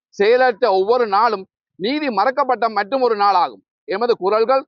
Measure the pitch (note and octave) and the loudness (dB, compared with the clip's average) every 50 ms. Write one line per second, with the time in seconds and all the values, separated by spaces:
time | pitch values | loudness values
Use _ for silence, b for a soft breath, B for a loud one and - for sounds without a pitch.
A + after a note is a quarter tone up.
0 | _ _ _ - G3+ G#3+ A#3+ B3+ C4 B3+ A3+ - B3+ A3+ F#3+ F#3+ F#3+ G3+ A#3+ B3+ | _ _ _ 0 2 2 4 4 4 2 2 0 0 0 2 2 2 2 0 0
1 | A#3+ G#3+ F#3+ G3+ A#3 A#3+ G#3+ F#3+ F#3+ - _ _ _ _ _ - F3 A3+ C#4+ D4+ | 0 0 0 2 2 0 0 -4 -8 -12 _ _ _ _ _ -8 -6 -4 -4 -4
2 | D4+ C#4 A3 F#3+ G3+ C4 B3+ C#4 C#4+ C4 B3 G#3+ A#3 A3+ A3 G3+ G#3 G3 C4 C4+ | -4 -4 -2 -2 -2 0 0 -2 -2 -2 -2 -2 -2 -2 -2 -4 -4 -4 -2 -2
3 | B3+ A#3+ A3+ G#3 G3+ G3+ G3 F#3 E3 C#3 A2 F#2+ _ _ _ _ _ - F3 G3 | 0 0 0 2 2 2 2 2 0 -2 -4 -8 _ _ _ _ _ -8 -6 -2
4 | A#3 A#3+ A3 - F#3+ G3 G#3 A3 A3+ A3+ C4 C4+ C#4+ | -2 -2 -2 -2 -2 0 0 0 0 0 0 -2 -2